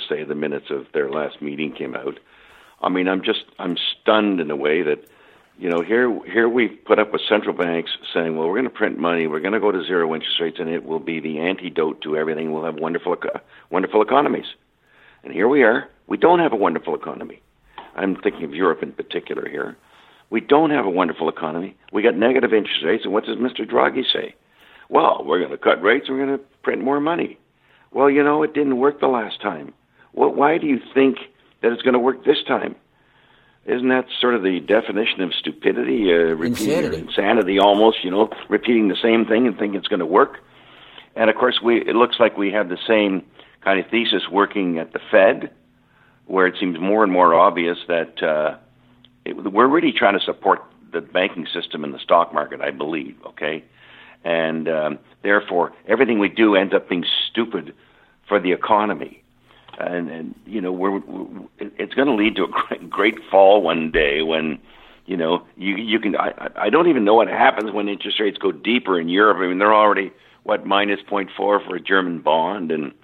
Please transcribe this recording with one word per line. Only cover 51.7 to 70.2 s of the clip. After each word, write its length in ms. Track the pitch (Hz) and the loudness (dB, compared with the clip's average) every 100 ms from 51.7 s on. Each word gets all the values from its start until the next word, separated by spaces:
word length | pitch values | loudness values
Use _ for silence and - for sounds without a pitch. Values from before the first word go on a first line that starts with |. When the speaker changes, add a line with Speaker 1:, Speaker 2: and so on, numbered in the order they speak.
| 80 73 | -8 -10
Speaker 1:
and 80 | |
the 60 | 65 | -10
stock 340 | - 87 85 | 2 4 4
market, 260 | 76 71 69 | -2 -4 -6
I 120 | 71 | -8
believe, 440 | 69 76 80 - - - | -6 -6 -6 -8 -14 -20
okay? 380 | - 78 80 - _ - - - _ | -8 -6 -6 -12 _ -20 -20 -20 _
And, 440 | 85 82 80 80 78 | -4 -2 -2 -2 -4
um, 320 | 78 76 71 _ _ | -2 -4 -6 _ _
therefore, 500 | 101 101 - 87 80 - - | 0 0 2 -2 -2 -4 -2
everything 320 | 113 120 110 | 0 2 0
we 80 | 98 | 0
do 280 | 110 110 98 | 2 4 4
ends 180 | 95 | 2
up 160 | 95 - | 0 -2
being 160 | 90 78 - - | -4 -2 -4 -4
stupid 440 | 117 117 92 78 - _ _ _ _ - | -4 -4 -6 -10 -18 _ _ _ _ -2
for 140 | 104 | 0
the 100 | 90 | 0
economy. 720 | 85 - 104 107 78 - - _ _ _ _ _ - | 0 2 2 2 -4 -10 -16 _ _ _ _ _ -10
And, 300 | - 87 80 | -6 -6 -6
and, 260 | 82 80 - - | -10 -14 -16 -12
you 140 | 104 | -8
know, 120 | 90 | -6
we're, 280 | 92 98 98 | -2 -2 -2
we're, 440 | - 95 - 95 - - | -6 -12 -12 -14 -18 -16
it, 120 | 104 - | -14 -10
it's 160 | 98 | -4
gonna 220 | 123 139 107 | 0 0 2
lead 200 | 107 98 | 0 0
to 80 | |
a 40 | 87 | -4
<laughs> 40 | |
great, 380 | - - - 85 | -4 -6 -10 -8
great 300 | 98 107 - - | 0 0 0 2
fall 300 | 95 98 104 | 6 8 8
one 300 | 85 82 80 | 4 0 0
day 300 | 82 73 73 | 0 2 0
when, 380 | 80 80 78 69 - - - - - | 0 -2 -2 -6 -12 -20 -20 -20 -8
you 100 | 90 | -4
know, 280 | 80 85 - - | 0 -2 -4 -8
you, 220 | 95 98 | -6 -4
you 220 | 113 107 | -2 0
can, 160 | 104 78 | 0 -2
I, 160 | - - | -2 -6
I, 120 | - - | -10 -4
I 60 | 107 | 0
don't 200 | 143 175 | 4 4
even 160 | 131 101 | 4 6
know 80 | |
what 160 | 113 98 | 6 4
happens 420 | 107 135 110 107 | 2 2 2 -2
when 160 | 104 101 | -4 -4
interest 320 | 101 104 - | -6 -6 -2
rates 180 | 104 - | -2 -2
go 140 | 98 | -4
deeper 480 | 76 101 123 95 87 | -2 -2 -2 0 -2
in 80 | 82 | 0
Europe. 300 | 92 107 90 | 4 4 4
I 100 | 92 | 0
mean, 120 | 92 | 2
they're 140 | 104 | 4
already, 380 | 107 107 98 95 - | 6 6 2 -4 -10